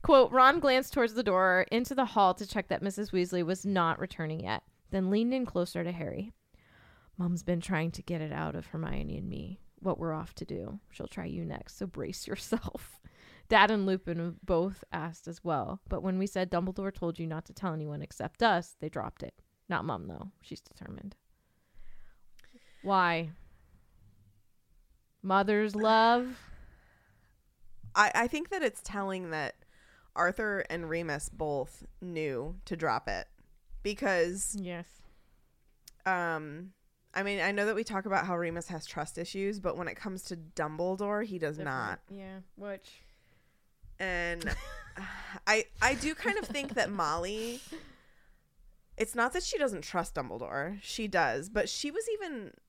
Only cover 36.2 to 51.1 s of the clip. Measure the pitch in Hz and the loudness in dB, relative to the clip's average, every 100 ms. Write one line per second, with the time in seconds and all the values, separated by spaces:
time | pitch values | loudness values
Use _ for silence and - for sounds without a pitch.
36.2 | 170 160 151 151 185 _ _ _ _ 180 | 0 -2 -6 -10 -14 _ _ _ _ -4
37.2 | 196 196 175 202 208 214 226 196 202 190 | -2 0 0 2 2 0 -2 -4 0 0
38.2 | 190 175 170 170 170 170 - 165 156 - | 2 -2 -2 -4 -8 -10 -8 -8 -8 -8
39.2 | 170 196 196 208 185 - 170 - 214 190 | -8 -4 -4 -2 -4 -4 -6 -8 -10 -10
40.2 | - 175 160 - 156 156 180 190 208 208 | -10 -12 -10 -6 -4 -2 -2 -2 -2 -2
41.2 | 214 185 156 151 - 131 107 92 - 196 | -2 -4 -4 -4 -4 -4 -4 -6 -10 -16
42.2 | 190 190 185 - 202 196 - - - _ | -14 -16 -16 -12 -10 -10 -12 -20 -20 _
43.2 | _ _ _ _ _ _ - - 190 175 | _ _ _ _ _ _ -20 -6 -4 0
44.2 | 170 175 - - - - - - 190 - | -2 -2 -4 -4 -6 -12 -14 -12 -10 -10
45.2 | - 208 - 220 - - 233 262 285 311 | -12 -2 4 4 2 2 2 4 0 0
46.2 | 453 403 - 285 269 233 202 202 156 165 | 0 0 -2 -4 -2 0 0 2 0 0
47.2 | 180 214 233 247 - 320 - - - - | -2 -2 -4 -6 -10 -14 -14 -20 -20 -20
48.2 | - - _ _ - - _ - 220 240 | -20 -20 _ _ -20 -20 _ -6 -4 0
49.2 | 240 359 - 381 277 185 - 180 160 - | 0 0 -2 0 0 0 -2 -2 -2 -4
50.2 | 127 107 117 135 156 202 - - 214 | -4 -6 -4 -4 -4 -6 -8 -6 0